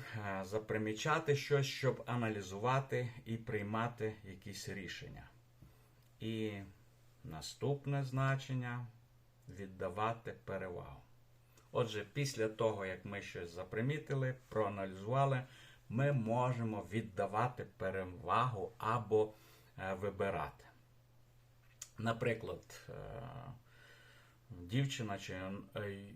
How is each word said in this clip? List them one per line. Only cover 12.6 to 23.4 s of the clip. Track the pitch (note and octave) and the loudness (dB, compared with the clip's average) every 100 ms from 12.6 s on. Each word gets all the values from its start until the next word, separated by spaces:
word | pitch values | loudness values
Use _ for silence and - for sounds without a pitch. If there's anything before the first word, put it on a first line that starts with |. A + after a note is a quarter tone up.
| A2+ G2+ F#2+ | 4 4 -2
як | F#2 G#2 | -4 -6
ми | G2 | -6
щось | - G2+ E2+ | -6 -8 -8
запримітили, | F2 F#2 G#2+ C3 D3+ D3 C3+ B2+ B2+ - | -8 -4 2 2 2 0 0 0 -2 -2
проаналізували, | A2 G2+ G2+ F#2+ F#2 G#2 C3 C#3 B2+ - - - - - | 2 2 0 -4 -4 0 4 6 4 -2 -12 -20 -16 -2
ми | A#2 C#3+ | 2 4
можемо | C3+ A2 A#2+ B2 A#2+ A2+ G#2 F#2 | 4 4 4 4 4 0 -2 -2
віддавати | A2 - F#2+ G2 G#2 B2 - G2 - | -2 -2 0 2 4 2 0 -10 -4
перевагу | F#2+ F#2+ F#2 F2 E2 G#2+ B2+ G#2 F2+ - | -2 -2 -4 -4 2 4 4 2 -4 -2
або, | G#2+ A#2+ G#2 G#2+ G#2+ - - - - - | 0 2 6 6 6 0 -20 -20 -16 -4
е, | F#2+ | -2
вибирати. | F#2+ G2+ F#2+ G2 E2+ C#2+ - - - - - - - - - - - - - - - | 0 0 0 0 0 -2 -6 -20 -20 -20 -20 -20 -20 -20 -20 -20 -20 -20 -18 -14 -4
Наприклад, | A2+ A2+ F#2+ - F#2 F2 - - - | -2 2 2 0 -4 -8 -10 -16 -12
е, | G2 G2+ - E2+ - | -12 -10 -10 -10 -10